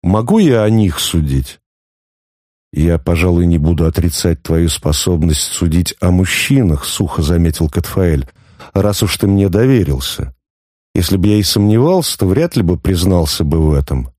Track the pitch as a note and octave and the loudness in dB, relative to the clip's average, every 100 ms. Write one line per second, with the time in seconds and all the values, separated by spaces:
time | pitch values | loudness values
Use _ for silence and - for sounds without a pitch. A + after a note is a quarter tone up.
0 | F2 G#2 A#2 A3 F3 A#2 G#2+ A2 G2+ D2+ | 0 0 2 2 4 4 2 2 2 -2
1 | - E2+ D2+ C2+ C2 - _ _ _ _ | -4 -2 0 -2 -4 -12 _ _ _ _
2 | _ _ _ _ _ _ _ - E2 E2 | _ _ _ _ _ _ _ -2 0 0
3 | - E2+ F2+ F2 F2 E2+ D2+ D#2+ D#2+ D2+ | 0 0 2 2 2 2 0 2 0 0
4 | E2+ - F2 D#2+ - E2 E2+ - D2+ D#2 | -2 -2 -2 -2 -2 0 0 -2 -4 -2
5 | - E2+ E2 D2 - - F2 E2+ F2+ - | -2 0 0 -2 -4 -4 0 0 -2 -2
6 | F2+ F2+ F#2 - - C#3 G2+ D2 - - | 0 2 0 -2 0 2 2 -2 -4 -4
7 | - - D#2 F2 E2 D2+ D#2 - - - | -4 -2 0 2 0 0 -2 -2 -4 -2
8 | F2+ D2+ C2 _ _ _ - F#2+ G2+ G2+ | 0 0 -4 _ _ _ -6 -2 0 0
9 | G2+ - G2+ G2 G2 G2 B2+ B2+ E2+ C2+ | -2 0 0 2 2 2 2 2 2 -2
10 | - - C2+ - _ _ _ _ _ F#2+ | -4 -8 -10 -12 _ _ _ _ _ -4
11 | F2+ G2 G2 G#2 G2 - G#2 A2 C#3+ F#3 | -2 0 2 2 2 0 2 2 2 0
12 | D#3 - F#2+ A2+ E3+ - F2 F2 - F2+ | -2 -2 0 0 0 0 0 -2 -2 0
13 | F2+ F2+ D#2 - D2+ D#2+ D#2 D2 C#2 C2 | 2 2 0 -2 0 2 2 0 0 -4
14 | B1 | -6